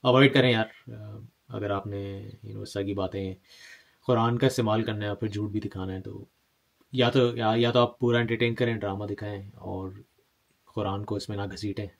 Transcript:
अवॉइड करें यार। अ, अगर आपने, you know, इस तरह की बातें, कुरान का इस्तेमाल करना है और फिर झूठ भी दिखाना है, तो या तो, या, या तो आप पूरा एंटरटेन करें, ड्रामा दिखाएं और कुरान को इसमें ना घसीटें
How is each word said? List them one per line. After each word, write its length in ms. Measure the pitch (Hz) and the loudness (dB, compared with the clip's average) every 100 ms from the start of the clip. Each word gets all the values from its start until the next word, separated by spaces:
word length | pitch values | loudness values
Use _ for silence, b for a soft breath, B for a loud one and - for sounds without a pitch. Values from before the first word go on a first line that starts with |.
अवॉइड 300 | 131 127 139 | 6 8 8
करें 180 | 143 127 | 8 4
यार। 180 | 113 113 - - | 4 0 -6 -16
अ, 320 | 113 107 107 120 _ _ | -14 -12 -14 -16 _ _
अगर 220 | 110 101 | -6 -4
आपने, 600 | 98 101 101 98 98 101 - 107 | -4 -4 -8 -8 -10 -12 -16 -14
you 60 | |
know, 120 | 104 | -12
इस 100 | 101 | -8
तरह 100 | 101 | -6
की 100 | 98 | -4
बातें, 420 | 98 92 98 95 92 B B B B B B - | -2 -4 -4 -6 -8 B B B B B B 0
कुरान 320 | 120 117 120 | 2 4 2
का 100 | 135 | 0
इस्तेमाल 360 | 127 113 110 | 2 0 2
करना 220 | 110 107 104 | 0 -4 -4
है 60 | |
और 60 | 104 | -4
फिर 80 | 110 | -4
झूठ 200 | 101 104 | -4 -4
भी 100 | 104 | -4
दिखाना 340 | 107 95 95 | -6 -8 -6
है, 80 | 95 | -8
तो 260 | 98 104 98 _ _ _ _ _ _ | -10 -14 -16 _ _ _ _ _ _
या 160 | 127 120 | 0 4
तो, 260 | 135 120 120 | 4 4 2
या, 200 | 110 117 | 2 4
या 160 | 120 | 4
तो 80 | 123 | 6
आप 180 | 120 - | 4 2
पूरा 180 | 120 120 | 2 2
एंटरटेन 340 | 113 113 120 | 2 2 0
करें, 260 | 113 120 113 | 2 0 0
ड्रामा 260 | 101 98 104 | -4 -4 -6
दिखाएं 460 | 101 104 101 101 | -6 -6 -8 -12
और 520 | - 95 95 95 101 - _ _ _ _ _ _ | -14 -10 -8 -8 -12 -20 _ _ _ _ _ _
कुरान 300 | - 101 98 | -6 -4 -4
को 140 | 104 101 | -4 -6
इसमें 200 | - 101 | -4 -6
ना 80 | 101 | -6
घसीटें 440 | 95 107 98 101 _ | -6 -6 -6 -8 _